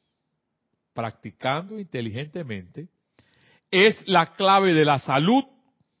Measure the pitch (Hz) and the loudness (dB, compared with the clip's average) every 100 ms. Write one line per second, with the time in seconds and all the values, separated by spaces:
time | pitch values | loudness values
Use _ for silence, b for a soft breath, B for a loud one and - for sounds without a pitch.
0 | _ _ _ _ _ _ _ _ _ - | _ _ _ _ _ _ _ _ _ -10
1 | 113 - 110 - 131 147 190 220 190 127 | -10 -10 -18 -10 -6 -6 -8 -14 -12 -10
2 | 113 110 151 180 143 101 90 - 170 _ | -8 -10 -12 -14 -12 -12 -14 -18 -20 _
3 | _ _ b b b b - 185 214 214 | _ _ b b b b -4 2 2 2
4 | - 175 165 - 190 196 190 160 147 135 | 0 2 2 -2 2 4 4 4 4 2
5 | - 135 165 254 - _ _ _ _ _ | 0 0 2 2 0 _ _ _ _ _